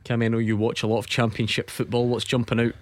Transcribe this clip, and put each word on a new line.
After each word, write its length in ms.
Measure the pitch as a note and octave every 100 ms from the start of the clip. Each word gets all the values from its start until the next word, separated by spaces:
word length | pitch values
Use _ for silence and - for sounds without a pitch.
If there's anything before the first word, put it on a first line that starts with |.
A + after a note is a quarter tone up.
Cammy, 200 | - A#2 A2+
I 20 |
know 100 | A2+
you 180 | A2 G#2+
watch 260 | A2+ -
a 40 | G#2+
lot 120 | A2+
of 80 | G2
Championship 640 | - A#2 - A2 - -
football. 380 | - - A#2+ A#2+
What's 160 | B2
jumping 360 | - B2+ A2+ A#2
out 140 | A#2 -